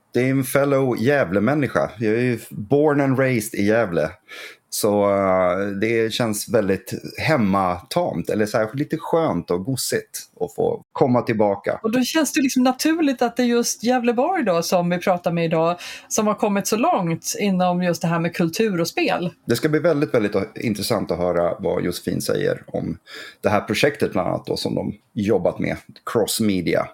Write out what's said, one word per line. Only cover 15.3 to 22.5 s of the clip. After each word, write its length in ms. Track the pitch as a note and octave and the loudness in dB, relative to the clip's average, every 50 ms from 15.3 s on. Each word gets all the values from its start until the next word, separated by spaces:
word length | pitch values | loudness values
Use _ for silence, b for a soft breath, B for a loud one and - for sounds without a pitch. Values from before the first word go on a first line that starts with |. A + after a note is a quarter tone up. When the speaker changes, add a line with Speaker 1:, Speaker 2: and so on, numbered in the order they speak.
| E3+ | 0
Speaker 2:
med 120 | E3+ E3+ | 0 0
idag, 320 | E3 E3+ D#3+ D#3+ E3+ F3 F3 B B B B B B | 2 2 2 2 2 0 -2 B B B B B B
som 180 | - - G#3+ | -2 0 0
har 80 | G#3 G#3 | 0 0
kommit 320 | - - G#3 G3 G3+ F#3+ | 0 0 0 0 0 0
så 100 | - - | 0 0
långt 580 | G#3+ B3 E4+ F4+ B3 F#3 E3 E3 E3 - - - - | 2 2 2 2 2 2 0 -2 -4 -4 -6 -6 -2
inom 420 | G3+ G3+ F#3+ F3+ F3+ F3+ F3+ F3+ F3+ | 0 0 2 2 2 2 2 2 0
just 200 | F3+ E3+ E3 - | 0 0 0 0
det 60 | E3 | 0
här 100 | E3+ E3 | 0 0
med 160 | E3 E3+ E3 | 0 -2 -2
kultur 460 | - F3+ E3 E3 - A3+ A3 G3 E3 | 0 -2 0 0 0 0 0 2 0
och 80 | E3+ D#3+ | -2 -2
spel. 420 | - - F4 B3 E3+ D#3+ E3+ F3 - _ - | -2 -2 -2 0 0 -2 -4 -6 -8 _ -2
Speaker 1:
Det 100 | - A#2+ | 0 0
ska 120 | - - D#3 | 2 2 2
bli 120 | D3+ D#3 | 2 2
väldigt, 340 | C#3+ F3 D#3+ C#3+ D3 D3 - | 2 2 2 2 0 2 2
väldigt 220 | B2+ G#2+ G2+ - G2+ G2 - - | 0 0 2 0 0 -2 -2 -6
intressant 540 | - - A#2+ G2+ G2 G2+ - A#2+ G2 F2+ - | -6 -4 -2 -2 -2 0 0 0 0 0 -2
att 80 | F2 E2 | -2 0
höra 360 | F2 F2+ F2 E2+ E2+ E2+ - - | 0 0 2 2 0 0 0 -2
vad 260 | F#2+ F2 F2 F#2 F#2+ | -2 -2 -2 0 -2
Josefin 380 | F2+ F2 - - - - - - | -2 -4 -4 -4 -4 -4 -4 -2
säger 420 | - - - - - | -2 -2 0 0 -2